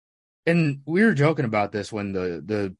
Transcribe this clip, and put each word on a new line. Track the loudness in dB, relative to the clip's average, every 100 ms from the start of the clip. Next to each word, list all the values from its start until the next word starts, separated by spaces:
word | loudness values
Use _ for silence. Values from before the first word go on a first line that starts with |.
| _ _ _ _ 0
and | 2 2 -2 -2
we | 2
were | 4
joking | 4 2 2
about | 0 0 0
this | -2 -6
when | -6 -4
the, | -4 -4 -4
the | -4 -4 -4 -6